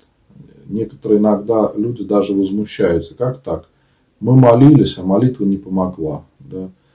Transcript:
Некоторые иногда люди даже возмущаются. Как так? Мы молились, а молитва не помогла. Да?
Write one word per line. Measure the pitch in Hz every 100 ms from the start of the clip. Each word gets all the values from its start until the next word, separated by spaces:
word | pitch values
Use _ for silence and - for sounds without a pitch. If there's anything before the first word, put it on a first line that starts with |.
| _ _ _ - - _ -
Некоторые | 104 107 - 107 104
иногда | 107 101 107 110 104 104
люди | 117 120
даже | 98 104 101
возмущаются. | 98 95 101 104 - 95 85 -
Как | - 123 -
так? | - - - _ _ _ _ -
Мы | 113
молились, | 131 123 117 143 139 101 -
а |
молитва | 92 101 127 123
не | 98 95
помогла. | 92 95 90 85 78 73 - _
Да? | 69 92 95 - _